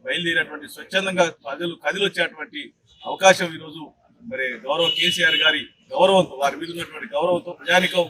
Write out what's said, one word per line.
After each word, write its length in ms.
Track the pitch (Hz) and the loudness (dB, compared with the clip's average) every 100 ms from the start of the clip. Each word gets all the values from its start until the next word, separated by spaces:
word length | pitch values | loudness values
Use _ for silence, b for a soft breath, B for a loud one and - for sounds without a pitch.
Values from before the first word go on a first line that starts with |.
| 123 | -4
బయలుదేరేటువంటి 600 | 156 170 165 151 151 147 - | -4 0 -2 -2 -8 -16 -18
స్వచ్ఛందంగా 500 | 143 190 190 185 165 156 113 | -4 -2 -2 0 -2 -2 -12
ప్రజలు 260 | 147 170 165 147 | -8 -8 -6 -6
కదిలొచ్చేటువంటి 760 | 190 196 180 170 156 147 151 127 _ _ - - | -2 -2 -2 -4 -6 -14 -12 -14 _ _ -16 -10
అవకాశం 380 | 139 190 185 175 160 | 4 6 6 0 -8
ఈరోజు 240 | 156 156 147 _ _ _ 233 | -14 -16 -16 _ _ _ -10
మరి 140 | 131 131 120 262 | -6 -6 -6 -4
గౌరవ 240 | - - - | 0 0 2
కేసీఆర్ 400 | - 170 170 - - | 0 4 2 4 2
గారి 160 | 147 - _ _ | 2 -6 _ _
గౌరవంతో, 420 | - 180 - - - | 4 6 6 4 0
వారి 140 | 139 139 | -2 -2
మీద 100 | 170 | -10
ఉన్నటువంటి 340 | 170 165 151 135 - | -8 -10 -12 -6 -2
గౌరవంతో 360 | 180 175 170 175 | 0 0 -2 -10
ప్రజానికం 480 | 170 180 180 180 | 2 2 4 0